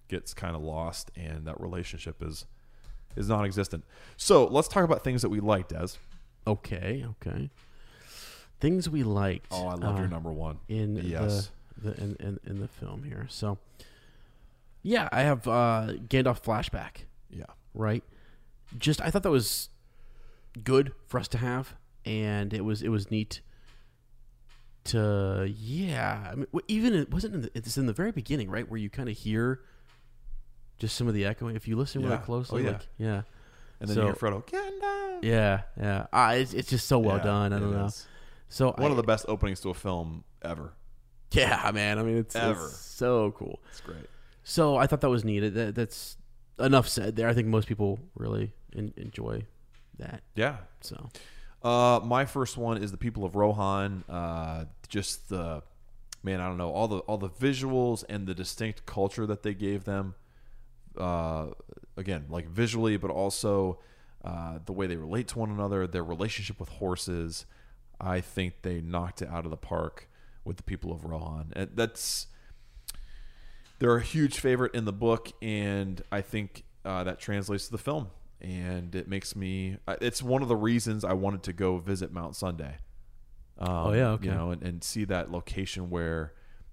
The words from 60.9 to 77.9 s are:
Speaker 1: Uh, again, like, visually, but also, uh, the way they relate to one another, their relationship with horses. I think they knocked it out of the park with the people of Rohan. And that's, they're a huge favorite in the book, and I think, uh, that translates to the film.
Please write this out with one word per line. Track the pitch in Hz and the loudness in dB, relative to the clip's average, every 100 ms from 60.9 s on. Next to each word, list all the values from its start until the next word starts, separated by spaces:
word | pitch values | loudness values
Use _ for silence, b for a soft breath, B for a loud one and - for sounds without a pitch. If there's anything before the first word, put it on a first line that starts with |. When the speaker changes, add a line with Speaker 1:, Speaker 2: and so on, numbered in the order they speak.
| - | -6
Speaker 1:
Uh, | 90 87 82 80 78 - - - - - | -2 -2 -2 -4 -6 -10 -16 -18 -16 -10
again, | 95 82 71 | -4 -4 -4
like, | 85 80 | -6 -4
visually, | 92 117 113 113 104 | 0 0 2 2 2
but | 95 | 0
also, | 87 98 - 107 101 92 87 b b b b | 0 0 0 2 4 2 0 b b b b
uh, | 87 85 82 80 87 | -8 -6 -6 -8 -6
the | |
way | 95 92 | -2 -2
they | 85 | -2
relate | 78 110 117 | -2 -4 -4
to | 117 | -4
one | 110 | -4
another, | 104 101 98 90 | -2 0 0 0
their | 90 | -2
relationship | 82 85 107 104 101 104 | -2 -2 -2 -4 -6 -8
with | 87 | -10
horses. | - 95 90 - 87 82 80 - b b b b - | -4 -2 -2 -2 -2 -4 -6 -12 b b b b -8
I | 92 92 | -2 -2
think | - - 90 - | -2 -4 -4 -4
they | 92 87 | -4 -4
knocked | 82 87 87 - | -2 -2 -4 -6
it | - | -8
out | 85 82 | -6 -6
of | |
the | 80 | -8
park | - 85 80 - - b b b | -4 -2 -2 -6 -20 b b b
with | - 92 | -10 -8
the | |
people | - 98 85 | -6 -6 -6
of | 82 80 | -8 -6
Rohan. | 80 80 78 78 - | -6 -6 -6 -6 -6
And | 98 107 | -4 0
that's, | 117 - - - - B B B B B B B B B B B B B B - | 0 0 -6 -6 -8 B B B B B B B B B B B B B B 2
they're | 123 117 | 4 6
a | |
huge | - 156 143 - | 4 2 2 4
favorite | 131 127 123 120 | 2 4 2 2
in | 107 | -2
the | |
book, | 98 117 113 - - | 2 4 4 0 -8
and | 110 104 101 101 95 92 - | -2 0 2 0 0 -4 -4
I | 101 | -4
think, | - 107 101 - - - 95 | -4 -4 -6 -10 -20 -12 -4
uh, | 92 | -2
that | 90 92 | -2 -4
translates | - 101 98 101 - | -4 -2 -2 -4 -4
to | |
the | 110 | -6
film. | 139 | -2